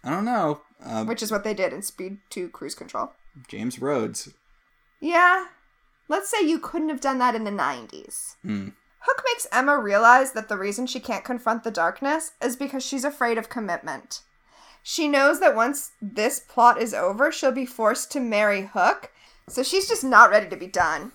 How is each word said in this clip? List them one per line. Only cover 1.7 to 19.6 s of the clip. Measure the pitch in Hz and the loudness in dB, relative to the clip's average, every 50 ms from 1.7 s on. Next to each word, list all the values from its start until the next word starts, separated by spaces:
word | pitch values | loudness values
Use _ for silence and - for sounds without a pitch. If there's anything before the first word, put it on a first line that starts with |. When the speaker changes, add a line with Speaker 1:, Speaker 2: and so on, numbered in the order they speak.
Speaker 2:
in | - 165 | -4 -6
Speed | 202 - - - 185 190 196 202 _ _ | -10 -12 -10 -10 -12 -12 -12 -14 _ _
two | - 208 180 170 | -10 -10 -10 -10
Cruise | - - - 151 - | -12 -14 -12 -12 -12
Control. | - - - - - - - - _ _ - _ 135 127 - | -14 -16 -10 -6 -6 -6 -6 -8 _ _ -20 _ -20 -20 -14
Speaker 1:
James | - 101 107 123 123 127 | -10 -6 -6 -6 -6 -4
Rhodes. | 127 139 147 127 110 101 - - - - _ _ _ _ _ _ _ _ _ _ _ _ _ _ | -4 -2 0 0 -2 -4 -6 -10 -12 -14 _ _ _ _ _ _ _ _ _ _ _ _ _ _
Speaker 2:
Yeah. | - 302 339 339 359 359 359 381 359 - _ _ _ _ _ _ _ _ _ _ _ | -6 0 2 4 6 6 4 2 0 -8 _ _ _ _ _ _ _ _ _ _ _
Let's | - 294 392 381 - | -4 -4 -4 -2 -4
say | - 427 370 | 0 0 2
you | 302 330 311 | 0 0 -2
couldn't | - - - 339 311 311 | -4 -6 -6 -4 -4 -4
have | 302 - | -4 -4
done | - 277 269 254 | -4 -4 0 2
that | 247 254 240 | 0 0 0
in | 226 220 | -2 -4
the | 202 | -6
nineties. | 202 196 143 139 135 120 113 - - - - - - - - - - _ | -4 -2 -2 -2 -4 -6 -12 -16 -18 -20 -18 -14 -12 -12 -12 -12 -16 _
Speaker 1:
Hmm. | - 190 104 - 196 202 - _ _ _ _ _ - | -8 -8 -6 -6 -6 -10 -14 _ _ _ _ _ -2
Speaker 2:
Hook | - 539 - - | -2 -2 0 -2
makes | 508 480 466 - - | -4 -4 -4 -6 -2
Emma | - 240 262 285 285 285 | 0 0 2 2 2 2
realize | 220 202 196 208 226 233 247 262 269 262 | 2 2 2 6 8 8 8 8 6 2
that | - 277 220 - | -2 -8 -6 -6
the | 208 190 | -6 -4
reason | 190 202 202 220 254 | -4 -6 -4 -6 -6
she | 247 - 254 | -6 -8 -10
can't | - - 226 190 - | -6 -6 -6 -6 -4
confront | - 247 233 - 226 226 226 - | -6 -8 -4 -2 -2 -2 -2 -4
the | 226 | -6
darkness | 208 - 165 170 185 - 277 277 302 320 320 - - _ | -2 0 -2 -2 -2 -2 -2 -2 -2 -2 -4 -8 -8 _
is | - - 240 | -4 -4 -4
because | - 277 269 269 269 254 | -4 -6 -6 -6 -6 -6
she's | - 277 269 240 | -4 -6 -4 -4
afraid | 294 285 - 254 233 233 226 | -4 -2 -2 0 0 0 -2
of | 220 - | -4 -6
commitment. | - 247 214 190 170 - - 160 139 131 - _ - - _ _ _ _ _ _ _ _ - - - _ | -8 -8 -6 -4 -6 -6 -6 -10 -12 -12 -12 _ -16 -16 _ _ _ _ _ _ _ _ -20 -20 -20 _
She | _ - - - 311 294 | _ -8 -4 -2 0 2
knows | 285 277 269 285 339 330 | 2 4 4 4 4 6
that | 370 311 226 | 4 4 4
once | 220 226 254 285 - - - _ _ | 4 0 0 0 -4 -8 -12 _ _
this | 220 196 - 208 214 254 262 - | -14 -8 -4 -2 -2 -2 -2 -4
plot | - _ - 247 233 240 233 - | -10 _ 2 6 6 6 6 6
is | 226 233 | -2 -4
over, | - 110 160 185 247 208 277 311 | -2 -2 0 0 2 2 0 0
she'll | 311 - - 269 | 0 0 0 0
be | 233 269 262 | 0 0 -6
forced | 254 - - 220 214 240 240 - - | -6 -4 0 2 2 2 2 -6 -6
to | - 285 | -4 -4
marry | 254 233 214 208 214 208 202 196 190 202 - | -2 0 0 2 2 2 2 0 -4 -4 0
Hook, | 208 180 226 - - - - _ _ - - _ _ _ - | 2 2 2 2 0 -8 -20 _ _ -20 -20 _ _ _ -8
so | - - | -4 -4